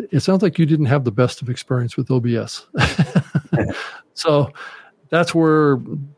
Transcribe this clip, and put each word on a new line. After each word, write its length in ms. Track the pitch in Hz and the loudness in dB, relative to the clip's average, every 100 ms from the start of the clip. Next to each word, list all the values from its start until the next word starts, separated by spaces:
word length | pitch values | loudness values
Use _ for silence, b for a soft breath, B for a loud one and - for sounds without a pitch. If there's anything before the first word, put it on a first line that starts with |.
| 240 | -2
it 80 | 143 | -2
sounds 220 | - 190 | 0 2
like 160 | 196 - | 2 2
you 80 | 156 | 2
didn't 180 | 156 | 2
have 200 | 147 143 | 2 2
the 60 | 123 | 0
best 300 | 104 123 - | 0 0 -2
of 80 | 123 | -8
experience 480 | 123 - 127 120 - | -8 -4 -2 -2 -4
with 140 | 127 | -2
O 100 | 131 | 0
B 160 | 120 117 | 0 -2
S. 300 | 107 - - | -4 -10 -10
<laughs> 920 | - 127 - 156 180 - - - 147 98 B B B - - | -2 0 0 0 0 -2 -4 -2 -2 -2 B B B -20 -6
So 360 | 165 147 143 B B B B _ _ | 0 2 0 B B B B _ _
that's 260 | 160 170 | 0 2
where, 460 | 165 160 156 151 135 117 151 139 | 2 4 4 4 2 -2 -10 -12